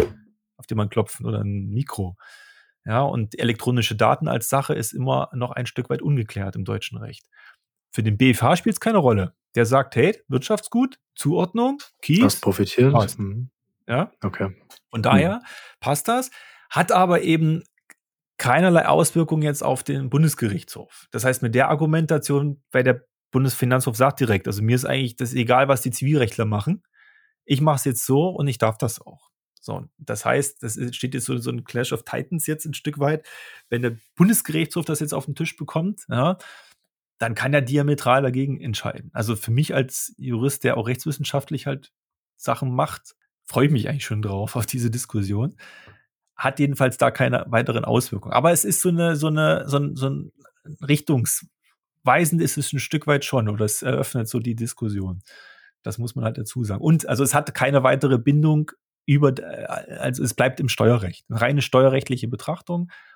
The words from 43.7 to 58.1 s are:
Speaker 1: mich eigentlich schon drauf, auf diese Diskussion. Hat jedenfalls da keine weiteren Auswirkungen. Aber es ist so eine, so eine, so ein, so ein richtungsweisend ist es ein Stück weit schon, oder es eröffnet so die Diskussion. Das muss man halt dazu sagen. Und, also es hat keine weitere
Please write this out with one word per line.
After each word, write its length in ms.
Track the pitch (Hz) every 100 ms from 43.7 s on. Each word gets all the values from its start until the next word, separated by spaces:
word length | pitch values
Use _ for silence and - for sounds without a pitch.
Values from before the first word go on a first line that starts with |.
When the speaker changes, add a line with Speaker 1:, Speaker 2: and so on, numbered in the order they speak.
Speaker 1:
mich 160 | 135 101
eigentlich 160 | 143
schon 180 | - 107
drauf, 320 | 107 98 104
auf 120 | 120 107
diese 240 | 127 120
Diskussion. 640 | 120 - 110 98 104 143 - - - - _ _ _ _ -
Hat 240 | 135 143
jedenfalls 380 | 143 135 131 -
da 120 | 123
keine 340 | - 127 123 123
weiteren 360 | 117 123 113
Auswirkungen. 480 | - 117 - 101 -
Aber 200 | 123 160
es 120 | 175
ist 160 | 208 -
so 100 | 185
eine, 260 | 170 170 151
so 100 | 156
eine, 420 | 156 156 156 143
so 100 | 143
ein, 180 | 143 131
so 120 | 135
ein 240 | 143 - _ _ _ 156 147 139
richtungsweisend 1500 | 147 - 131 113 - - _ _ _ _ _ - 147 165 170
ist 160 | 160 -
es 160 | -
ein 60 | 139
Stück 300 | - 156 151
weit 160 | 143
schon, 240 | - 131 110
oder 160 | 107
es 180 | 107 -
eröffnet 460 | 127 131 135 127 110
so 100 | 120
die 160 | 120
Diskussion. 680 | 117 117 - 110 101 95 92 - - - - _ _
Das 160 | - 101
muss 160 | 120
man 100 | 127
halt 140 | 113 117
dazu 240 | 110 127
sagen. 180 | 107 98
Und, 260 | 151 165 165
also 160 | 123
es 100 | 139
hat 180 | 147 151
keine 280 | - 131 143
weitere 360 | 131 131 139